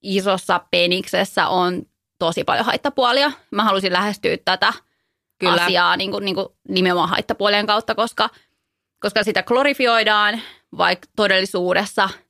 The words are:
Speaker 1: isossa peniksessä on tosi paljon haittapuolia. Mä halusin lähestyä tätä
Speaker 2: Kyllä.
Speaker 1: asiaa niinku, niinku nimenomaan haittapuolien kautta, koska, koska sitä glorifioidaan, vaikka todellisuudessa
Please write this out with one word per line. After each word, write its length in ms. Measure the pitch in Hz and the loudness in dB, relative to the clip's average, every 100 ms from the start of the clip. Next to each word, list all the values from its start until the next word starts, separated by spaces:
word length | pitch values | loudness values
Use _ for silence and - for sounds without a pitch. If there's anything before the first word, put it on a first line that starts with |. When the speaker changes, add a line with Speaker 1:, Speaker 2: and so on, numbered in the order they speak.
Speaker 1:
isossa 600 | 196 196 190 190 - 180 - | -2 -2 0 -2 0 -2 0
peniksessä 760 | 180 175 180 190 180 190 - 160 | 0 2 0 -2 -2 -2 0 0
on 340 | 185 180 180 - _ _ _ | 2 0 -2 -10 _ _ _
tosi 240 | 165 170 | -4 -2
paljon 220 | - - 226 | -2 0 0
haittapuolia. 680 | - 285 277 247 254 285 269 _ | -2 -2 0 2 2 0 -4 _
Mä 120 | 202 | -2
halusin 300 | 220 196 190 | 0 0 0
lähestyä 440 | 180 208 202 180 156 - | 0 -2 -2 -2 -2 -2
tätä 280 | 185 208 - _ _ _ _ _ _ | 0 0 -2 _ _ _ _ _ _
Speaker 2:
Kyllä. 240 | 185 175 | 0 2
Speaker 1:
asiaa 340 | 175 175 175 180 | 2 2 2 0
niinku, 220 | 190 - | -2 -4
niinku 360 | 202 185 - _ - | -4 -4 -6 _ -4
nimenomaan 420 | 185 185 180 165 | 0 2 2 2
haittapuolien 580 | - - 208 202 208 208 | 0 -2 -2 0 0 2
kautta, 280 | 208 226 220 | -2 0 -2
koska, 340 | 226 - 220 - _ _ _ _ _ _ | -4 -2 -4 -4 _ _ _ _ _ _
koska 240 | 208 220 | -4 -2
sitä 200 | 208 208 | 0 -2
glorifioidaan, 960 | - 247 277 277 247 226 214 214 208 226 - - _ - | 0 0 2 0 2 2 2 2 2 -2 -10 -20 _ -2
vaikka 300 | 175 180 - - | 0 0 -6 -2
todellisuudessa 960 | 208 190 190 190 180 175 202 - 196 - | 2 2 0 -2 0 0 0 0 -2 -2